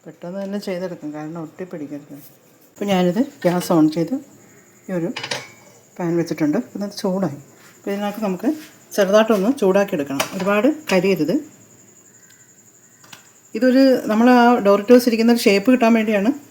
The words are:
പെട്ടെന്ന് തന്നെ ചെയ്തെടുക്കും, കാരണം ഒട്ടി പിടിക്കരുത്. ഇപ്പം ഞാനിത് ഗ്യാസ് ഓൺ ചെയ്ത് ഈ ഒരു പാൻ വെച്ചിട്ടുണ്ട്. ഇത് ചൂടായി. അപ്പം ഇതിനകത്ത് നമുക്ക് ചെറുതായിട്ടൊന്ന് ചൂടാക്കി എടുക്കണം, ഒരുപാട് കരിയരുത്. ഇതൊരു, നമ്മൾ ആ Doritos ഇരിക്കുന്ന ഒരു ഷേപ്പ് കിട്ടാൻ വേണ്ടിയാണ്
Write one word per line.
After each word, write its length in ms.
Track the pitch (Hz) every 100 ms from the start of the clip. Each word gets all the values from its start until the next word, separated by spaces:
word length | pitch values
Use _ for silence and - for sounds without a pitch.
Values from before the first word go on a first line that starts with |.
| 170
പെട്ടെന്ന് 340 | - 175 190
തന്നെ 160 | 196 202 202
ചെയ്തെടുക്കും, 420 | 175 180 170 151 151
കാരണം 240 | 156 170 156
ഒട്ടി 180 | - 180
പിടിക്കരുത്. 440 | 170 139 143 - 143 - _ _ _ _
ഇപ്പം 160 | - 202
ഞാനിത് 280 | 185 180 180 285 -
ഗ്യാസ് 260 | 180 175 - 170
ഓൺ 100 | 156 165
ചെയ്ത് 200 | 165 269 - - _ _ _ _ -
ഈ 60 | 180
ഒരു 120 | 170 - - - - - - _ _ -
പാൻ 140 | 175 170
വെച്ചിട്ടുണ്ട്. 380 | 165 - 302 196 - 196
ഇത് 200 | 202 -
ചൂടായി. 360 | 196 185 175 139 - _ - _
അപ്പം 160 | 208
ഇതിനകത്ത് 320 | 202 208 202 214
നമുക്ക് 220 | 180 233 311 - - _ -
ചെറുതായിട്ടൊന്ന് 560 | 190 208 220 214 196 277
ചൂടാക്കി 340 | 190 190 196 165
എടുക്കണം, 280 | 139 139 - 190
ഒരുപാട് 300 | 185 208 254 311 -
കരിയരുത്. 440 | 190 190 180 151 262 - - _ _ _ _ _ _ _ _ _ _ _ _ _ _ - - _ _ _ 220
ഇതൊരു, 240 | 254 254 269 247 -
നമ്മൾ 180 | 214 240 247
ആ 20 | 240 247 196
Doritos 400 | 202 208 247 247
ഇരിക്കുന്ന 240 | 220 226 233
ഒരു 60 | 233
ഷേപ്പ് 240 | 196 - 254
കിട്ടാൻ 180 | 226 226
വേണ്ടിയാണ് 320 | 214 208 202 285 -